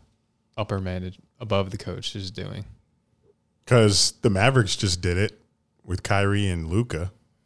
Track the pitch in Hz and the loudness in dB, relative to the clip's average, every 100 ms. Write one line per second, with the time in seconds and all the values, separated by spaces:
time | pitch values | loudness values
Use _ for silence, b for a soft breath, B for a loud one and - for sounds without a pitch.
0 | _ _ _ _ _ - 107 98 95 90 | _ _ _ _ _ -8 -6 -4 -4 -6
1 | 90 90 _ - 110 98 95 104 - 90 | -8 -12 _ -12 -2 -2 -2 -6 -10 -8
2 | - 104 95 - 98 95 101 - _ _ | -8 -8 -10 -10 -10 -10 -14 -18 _ _
3 | _ _ _ _ _ _ - 123 107 95 | _ _ _ _ _ _ 2 6 6 6
4 | - - 117 95 123 131 95 - 101 87 | 2 2 0 4 4 4 2 0 -2 0
5 | 90 87 104 - _ _ _ _ - 90 | 0 0 -2 -4 _ _ _ _ -8 -6
6 | - 101 98 101 101 87 80 95 120 80 | 0 0 2 2 0 -2 -2 -2 -2 -4
7 | 90 - _ _ | -6 -10 _ _